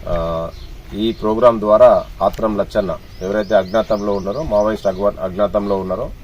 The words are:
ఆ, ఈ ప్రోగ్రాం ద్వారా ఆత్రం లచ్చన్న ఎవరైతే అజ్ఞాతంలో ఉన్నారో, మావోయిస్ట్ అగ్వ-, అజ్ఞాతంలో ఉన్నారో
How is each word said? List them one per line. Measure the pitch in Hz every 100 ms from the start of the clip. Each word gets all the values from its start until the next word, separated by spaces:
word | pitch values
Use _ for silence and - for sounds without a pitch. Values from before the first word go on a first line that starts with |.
| -
ఆ, | 87 82 82 82 - - - -
ఈ | 98 110
ప్రోగ్రాం | 110 107 110 120 113
ద్వారా | 104 107 123 98 - -
ఆత్రం | 98 - 113 104
లచ్చన్న | 98 107 98 80 - -
ఎవరైతే | 92 104 101 107
అజ్ఞాతంలో | 92 110 107 107 104
ఉన్నారో, | 101 95 113
మావోయిస్ట్ | 156 104 104 107 98
అగ్వ-, | 92 101 -
అజ్ఞాతంలో | 95 90 101 104 101 98
ఉన్నారో | 92 92 127 -